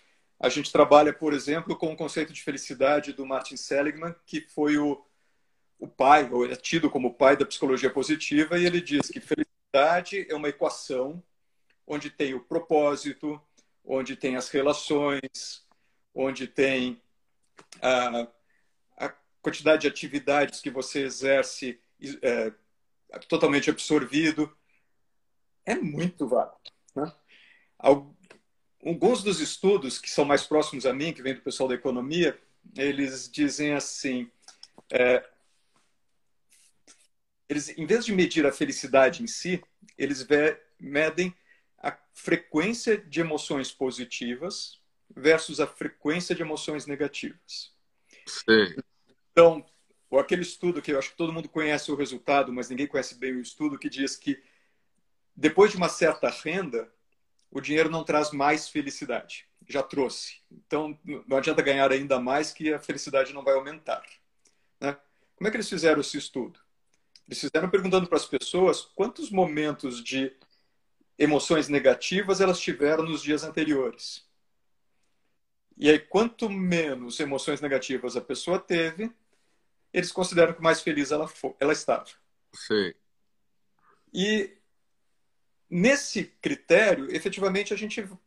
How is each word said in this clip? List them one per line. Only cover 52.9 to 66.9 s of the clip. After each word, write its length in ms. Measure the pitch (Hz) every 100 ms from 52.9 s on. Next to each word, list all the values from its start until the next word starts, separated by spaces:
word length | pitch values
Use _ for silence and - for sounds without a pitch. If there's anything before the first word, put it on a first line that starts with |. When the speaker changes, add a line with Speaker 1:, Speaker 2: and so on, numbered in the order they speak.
| 139 123 -
Speaker 1:
bem 180 | 131
o 80 | 127
estudo, 360 | 120 - 151 139
que 120 | 147
diz 260 | 135 135 -
que 260 | 139 131 _ _ _ _ _ _ _ _ _ -
depois 300 | 151 185 208
de 60 | 185
uma 120 | 165
certa 400 | - 160 - 151
renda, 640 | - 160 180 160 117 113 _ _ _ _ _ _
o 120 | 139
dinheiro 280 | 135 151 160
não 140 | 165
traz 300 | 156 151 147
mais 360 | 143 143 156 -
felicidade. 800 | 151 139 - 135 113 - - - _ -
Já 160 | 139
trouxe. 540 | 131 143 120 - - - _
Então, 480 | - _ 151 156 151
n-, 180 | - 139 -
não 80 | 135
adianta 260 | 151 156
ganhar 300 | 139 135 135
ainda 260 | 135 139 127
mais 340 | 123 143 151
que 200 | - 156
a 60 | 147
felicidade 520 | - 139 156 139 135
não 120 | 143
vai 100 | 135
aumentar, 500 | 135 139 160 - - - - _ _ _ _ _ _
né? 180 | 139 139 _ _ _ _
Como 100 | 208
é 40 |
que 40 | 226
eles 120 | 208
fizeram 320 | 175 160 151
esse 180 | 139 143
estudo? 400 | - 135 113 - _ _ _